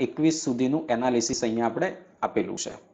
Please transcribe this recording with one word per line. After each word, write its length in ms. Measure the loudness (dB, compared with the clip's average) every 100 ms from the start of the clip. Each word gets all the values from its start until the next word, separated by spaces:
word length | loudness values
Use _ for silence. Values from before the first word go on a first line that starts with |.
એકવીસ 440 | -2 2 2 2
સુધીનું 420 | 0 0 2 2 0
analysis 560 | 0 2 2 2 0
અહીંયા 220 | 0 0 0
આપણે 300 | 0 -2 -4 -14 -6
આપેલું 340 | -2 0 -2 -4
છે, 140 | -8 -10 -8